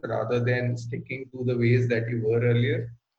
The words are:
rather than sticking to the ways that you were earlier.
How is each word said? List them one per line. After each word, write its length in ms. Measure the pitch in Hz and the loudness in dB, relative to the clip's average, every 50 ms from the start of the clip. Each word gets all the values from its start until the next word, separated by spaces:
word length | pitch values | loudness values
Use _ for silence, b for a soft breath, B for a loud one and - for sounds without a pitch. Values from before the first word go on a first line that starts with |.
| - | -6
rather 360 | 113 110 110 113 117 120 123 | -6 -4 -4 -2 0 0 0
than 380 | 117 123 123 123 123 123 120 | 0 0 0 0 0 -2 -4
sticking 520 | 120 - - - 117 - - 127 135 131 - - | -4 -6 -8 -10 -10 -8 -10 -10 -10 -12 -12 -10
to 100 | 127 123 | -4 -2
the 140 | 123 123 | -2 0
ways 300 | 120 120 117 123 123 120 117 | 2 4 4 4 4 4 2
that 200 | 120 110 117 120 | 0 0 0 -2
you 120 | 123 117 107 | -4 -2 0
were 140 | 110 117 117 | 0 2 2
earlier. 520 | 120 120 117 120 123 139 151 170 - - - - _ _ _ | 4 4 4 4 2 2 0 -2 -4 -8 -12 -18 _ _ _